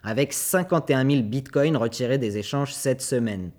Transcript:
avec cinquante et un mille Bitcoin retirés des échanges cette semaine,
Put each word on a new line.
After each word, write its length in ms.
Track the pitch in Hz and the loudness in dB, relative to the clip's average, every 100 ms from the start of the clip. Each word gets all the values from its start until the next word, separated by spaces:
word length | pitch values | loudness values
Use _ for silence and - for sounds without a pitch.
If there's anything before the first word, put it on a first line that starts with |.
avec 320 | 107 113 143 | -4 0 0
cinquante 560 | - - 185 190 165 - | -2 0 0 2 0 2
et 40 | |
un 100 | 131 | 2
mille 220 | 135 143 107 | 4 2 2
Bitcoin 520 | 135 135 143 151 139 | -4 -2 2 2 2
retirés 400 | 117 - 123 135 | 0 -2 0 0
des 180 | 113 104 | 0 -4
échanges 380 | 101 143 139 | -4 -4 -4
cette 260 | - 135 127 | -2 -2 -2
semaine, 500 | - 123 113 98 90 | 0 0 0 -4 -8